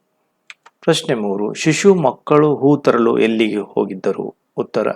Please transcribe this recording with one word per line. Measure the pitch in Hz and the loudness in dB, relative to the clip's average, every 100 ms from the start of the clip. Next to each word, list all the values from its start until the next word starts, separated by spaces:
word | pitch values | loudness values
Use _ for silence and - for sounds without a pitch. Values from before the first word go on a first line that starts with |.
| _ _ _ _ _ - _ _ | _ _ _ _ _ -20 _ _
ಪ್ರಶ್ನೆ | - 156 - | -2 -2 -2
ಮೂರು, | 120 104 101 104 | -4 -4 -4 -6
ಶಿಶು | 110 160 151 202 | -4 -2 2 4
ಮಕ್ಕಳು | 185 135 - - 151 151 | 4 2 -2 0 2 4
ಹೂ | 127 139 143 | 2 2 2
ತರಲು | 135 120 117 123 | 0 0 0 2
ಎಲ್ಲಿಗೆ | 113 110 110 104 | 0 0 0 -2
ಹೋಗಿದ್ದರು? | 98 - 101 95 98 95 - - _ - | -6 -4 -6 -4 -6 -6 -8 -12 _ -10
ಉತ್ತರ, | 117 113 107 | -6 -2 -2